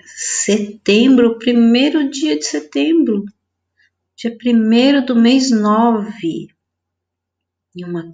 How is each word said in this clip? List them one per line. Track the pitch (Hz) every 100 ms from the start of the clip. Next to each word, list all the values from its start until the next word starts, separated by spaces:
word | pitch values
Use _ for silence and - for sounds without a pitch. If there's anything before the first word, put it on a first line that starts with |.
setembro, | - - - - - 208 208 - - 208 262 254 233 226
primeiro | 254 240 233 240 294 320 269
dia | 269 302 302
de |
setembro, | - 302 - 277 294 330 240 202 208 _ _ _ _ _ _ _ _
dia | - 233 -
primeiro | 247 226 220 233 277 285 254
do | 233
mês | 233 269 262
nove, | 220 208 220 240 220 196 - 165 - - _ _ _ _ _ _ _ _ _ _ _ _
em | 180
uma | 175 170 165